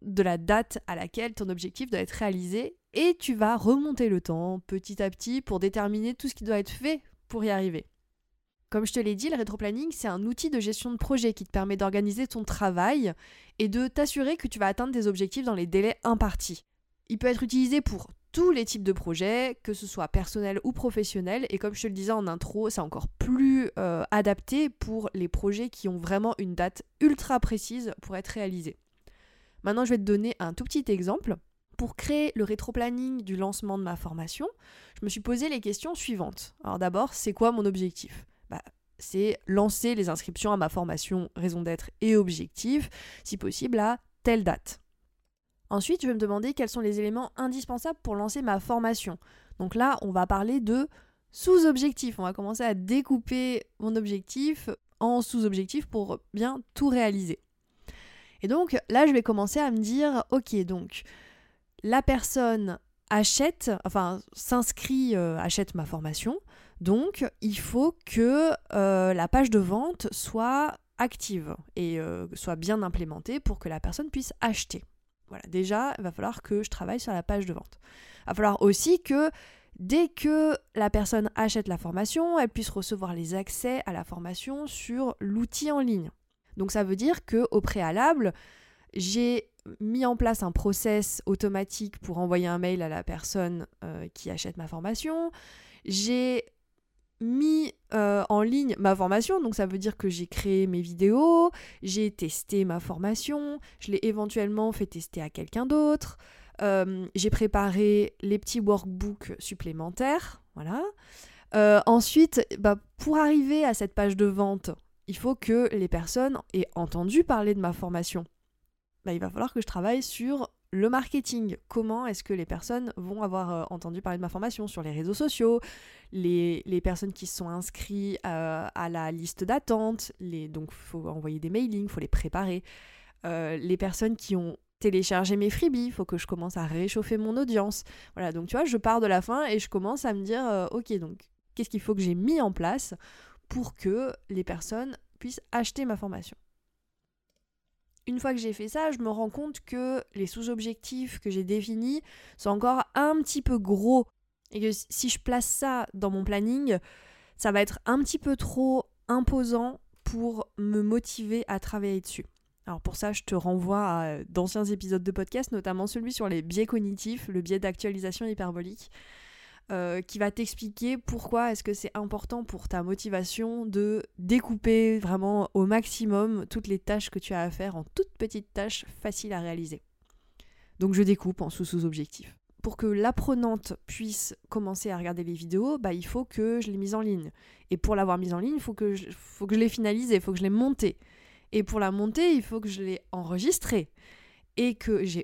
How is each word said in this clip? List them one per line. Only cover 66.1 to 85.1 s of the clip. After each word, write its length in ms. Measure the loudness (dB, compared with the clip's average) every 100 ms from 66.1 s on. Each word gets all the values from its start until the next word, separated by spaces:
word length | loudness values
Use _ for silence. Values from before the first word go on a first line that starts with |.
| -4 -4 -6 -8 -20 -20 -4
donc 460 | 2 4 2 -2 -4 -2
il 160 | -4 -4
faut 380 | -2 2 2 0 -4
que, 460 | 4 4 6 4 0 -2
euh, 400 | 0 4 4 4
la 140 | 2 4
page 220 | 4 6
de 80 | 6
vente 480 | 4 0 -2 -4 -6
soit 640 | -6 -6 -2 0 2 0 -4 _ -4
active 580 | -2 -2 -6 -6 -6 -10 -10 -4
et, 240 | -2 -2
euh, 280 | -4 -6 -8
soit 220 | -8 -6 -4
bien 280 | 0 0
implémentée 560 | 0 -2 -4 -8 -8 -2
pour 180 | -2 -2
que 100 | -6
la 120 | -6
personne 300 | -6 -6 -6
puisse 240 | -6 -6 -2
acheter. » 420 | -2 -2 -6 -10 -14 _ _ _ -18
Voilà, 160 | -16 -4
déjà, 460 | -2 0 0 -2 -4
il 60 |
va 80 | -8
falloir 320 | -4 -6 -6
que 180 | -2 -2
je 80 | -2
travaille 300 | -6 -6 -4
sur 140 | -4
la 100 | -4
page 240 | -2 -2 -2
de 60 |
vente. 260 | -8 -10 -20 -20 -20 -20 -14
Il 80 | -6
va 40 | 2
falloir 260 | 4 6
aussi 400 | 6 6 6 4
que 300 | 4 4 4 0 -20 -20 _ -10
dès 280 | 2 4 2
que 480 | 2 2 4 4 2 _ 0
la 160 | 2
personne 400 | 2 2 2 0
achète 340 | 0 0 0 -2
la 120 | -4
formation, 580 | -4 -4 -2 0 2 2
elle 120 | 2
puisse 200 | -2 -6
recevoir 460 | -6 -4 -4 -4 -6
les 180 | -4
accès 480 | -6 -6 -6 -4 -4 -4
à 60 |
la 100 | -8
formation 640 | -8 -10 -10 -10 -8 -8 -8
sur 480 | -10 -8 -2 -2